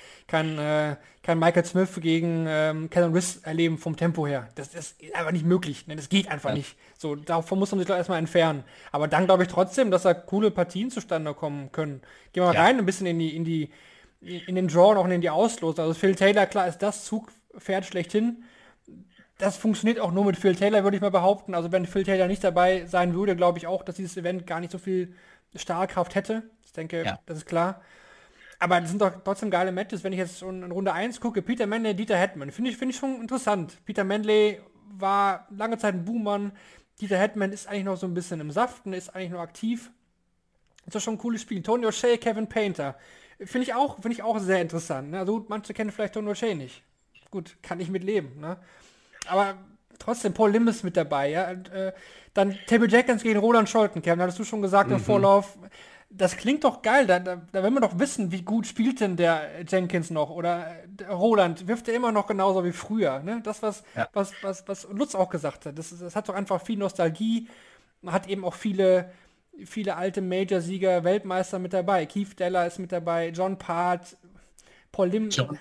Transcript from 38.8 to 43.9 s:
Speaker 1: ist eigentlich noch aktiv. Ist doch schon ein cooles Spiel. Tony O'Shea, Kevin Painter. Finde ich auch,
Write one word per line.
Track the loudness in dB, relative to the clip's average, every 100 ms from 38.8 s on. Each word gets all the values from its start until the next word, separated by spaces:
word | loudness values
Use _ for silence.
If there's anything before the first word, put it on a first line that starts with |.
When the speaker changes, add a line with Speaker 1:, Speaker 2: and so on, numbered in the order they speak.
| -10
Speaker 1:
ist | -10 -10 -12
eigentlich | -10
noch | -10
aktiv. | -12 -6 -4 -4 -8 _ _ _ _ _ _ _ _ _ -10
Ist | -8
doch |
schon | -6 -6
ein |
cooles | -4 -6
Spiel. | -6 -6
Tony | -2 0 0
O'Shea, | 0 2 2
Kevin | 0 -2 -2
Painter. | -2 -2 -2 -6 -8 -18 -20 -20 -18
Finde | -6 -4
ich | -2
auch, | 0 -2